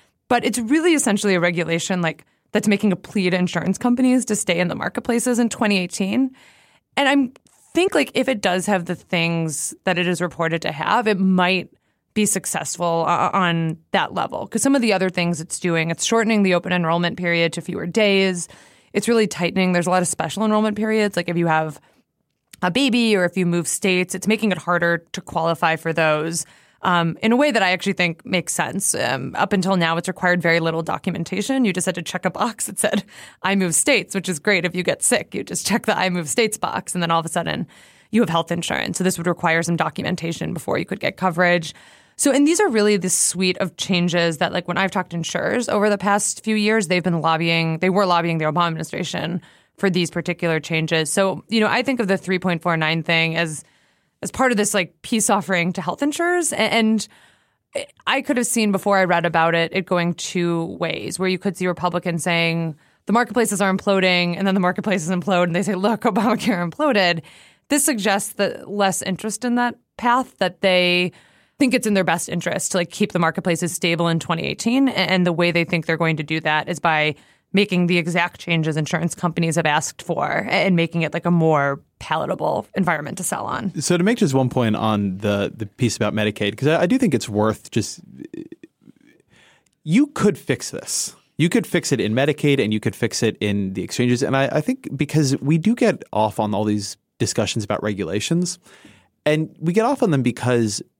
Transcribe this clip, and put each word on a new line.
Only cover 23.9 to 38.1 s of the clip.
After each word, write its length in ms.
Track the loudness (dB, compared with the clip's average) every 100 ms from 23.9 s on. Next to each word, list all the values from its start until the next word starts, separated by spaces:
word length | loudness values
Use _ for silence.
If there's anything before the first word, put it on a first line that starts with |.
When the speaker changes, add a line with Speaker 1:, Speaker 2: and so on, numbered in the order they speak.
| 0 0
Speaker 1:
it's 120 | -4 -2
making 240 | 0 0
it 80 | -2
harder 460 | -2 0 2 0 -4
to 80 | -14
qualify 560 | -6 -2 -2 0 0 0
for 160 | -2
those, 540 | 0 2 2 -2 -6 -8 -16 _ _
um, 360 | 0 2 0 0
in 100 | 2
a 40 | 4
way 140 | 4
that 100 | 2
I 120 | 2
actually 220 | 0 -2
think 300 | 0 -2 -4
makes 300 | -4 -4 -2
sense. 400 | -4 -4 -2 -2
Um, 400 | -2 -2 -2 -4 -2
up 160 | 0
until 240 | 0 2 2
now, 200 | 2 0
it's 100 | -4
required 340 | -2 0 2
very 200 | 2 2
little 220 | 2 -2
documentation. 840 | -4 -4 -4 -4 -4 -4 -2 0
You 80 | 2
just 140 | 0 -2
had 100 | -4
to 60 |
check 220 | -6 -4
a 60 | -4
box 360 | -2 -4 -4 -8
that 120 | -2
said, 260 | -2 -2 -4 -14 -20 -6
"I 140 | -2 0
move 180 | 2
states," 400 | 2 2 2 0
which 140 | -4 -4
is 100 | -2
great. 260 | 0 2
If 120 | 0 -2
you 80 |
get 180 | -2 -2
sick, 320 | 0 0 -2
you 80 | -8
just 240 | -6 -6 -2
check 200 | 0 0
the 120 | 0
"I 100 | 0
move 200 | -2 -2
states" 280 | 0 0 -2
box, 380 | -4 -4 -6
and 80 | -4
then 80 | 0
all 80 | 0
of 80 | 0
a 20 |
sudden 380 | -4 -4 -6 -8 -14 -20 _ _